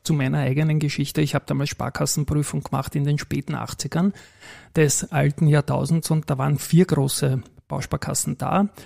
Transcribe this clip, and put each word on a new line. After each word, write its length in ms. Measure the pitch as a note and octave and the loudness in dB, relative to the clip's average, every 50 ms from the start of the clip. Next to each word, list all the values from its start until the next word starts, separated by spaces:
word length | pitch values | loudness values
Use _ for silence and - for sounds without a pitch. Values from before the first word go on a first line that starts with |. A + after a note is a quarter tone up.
zu 100 | - - | -4 -2
meiner 260 | D#3+ C#3+ C3 C3 D3 D3 | 0 0 0 0 0 0
eigenen 420 | C3 C3 C3 D3+ D#3 D#3 D3+ D3+ | 0 0 0 2 2 2 2 0
Geschichte. 400 | D3+ C#3+ - - C#3+ - - D#3 | 0 0 -2 -2 -4 -2 0 0
Ich 140 | D#3 D3 - | 0 0 -2
habe 80 | C#3 - | -4 -2
damals 240 | - C#3+ C3+ C#3+ D3 | -2 -2 -2 -2 -4
Sparkassenprüfung 920 | - - - B2+ - - D3 C#3 - D#3+ C#3+ - D3 D3+ C#3+ - - C#3+ - | -4 -6 -6 -4 -4 -2 -2 -2 -2 -2 -2 0 0 0 0 -2 -4 -6 -4
gemacht 300 | - C#3 C3+ C3+ - - | -4 -4 -4 -2 -2 -2
in 80 | D3 C#3 | 0 0
den 140 | D3 D3 C#3+ | 2 0 0
späten 360 | - - C#3+ C#3+ - - D3 | -2 -4 -4 -4 -4 -4 -6
achtzigern 580 | A#2 A2 - - - - C#3 - E3 F#3 G3+ - - - - _ - - - - - - - - | -6 -6 -8 -8 -8 -6 -4 0 0 2 0 0 -4 -10 -20 _ -20 -20 -20 -20 -20 -14 -2 2
des 380 | E3 D#3 C#3+ - - - - | 2 2 4 2 0 -4 -2
alten 340 | E3 C#3 C#3+ C#3+ C#3+ - E3 | 0 2 2 2 2 2 4
Jahrtausends 640 | D3 D3+ D3 - - C3 C3+ C#3 C#3+ E3 E3 - - | 4 4 4 2 0 -2 -2 0 0 0 0 0 0
und 180 | D#3+ D#3 - - | 0 0 0 -2
da 60 | C#3+ | -2
waren 220 | C3 C3+ C#3+ C#3+ C3+ | 0 0 0 0 -2
vier 260 | - - D#3+ E3+ F#3 | 0 4 6 6 6
große 560 | - D#3 C#3+ C3+ C3 - - C#3+ C3+ C3 B2+ - - _ - - - | 6 4 2 2 0 0 0 0 0 0 -2 -4 -8 _ -20 -12 -10
Bausparkassen 680 | C#3+ C#3+ - - D3+ - - C#3+ - - - D3+ - - | -8 -8 -6 -6 -6 -6 -4 -4 -4 -4 -4 -4 -4 -4
da. 300 | - - - F#3+ G#3 G3+ - - - | -2 0 2 2 0 0 -2 -8 -20